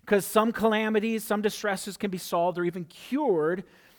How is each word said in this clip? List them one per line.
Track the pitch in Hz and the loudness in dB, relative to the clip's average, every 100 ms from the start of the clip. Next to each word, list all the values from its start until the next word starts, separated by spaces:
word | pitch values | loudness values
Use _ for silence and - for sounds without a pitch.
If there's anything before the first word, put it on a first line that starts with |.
'cause | - 202 - | 0 2 4
some | 214 233 | 2 2
calamities, | - 220 214 220 220 226 220 | 2 2 2 2 0 0 -2
some | - 208 | -2 0
distresses | 208 - 208 190 208 180 | 0 -2 -4 -4 -6 -6
can | 202 | -4
be | 180 | -4
solved | - 175 175 175 | -2 0 0 0
or | 175 | -2
even | 180 | -4
cured | 160 - - 269 285 170 156 180 - - - | -8 -14 -6 0 2 2 2 -2 -6 -18 -20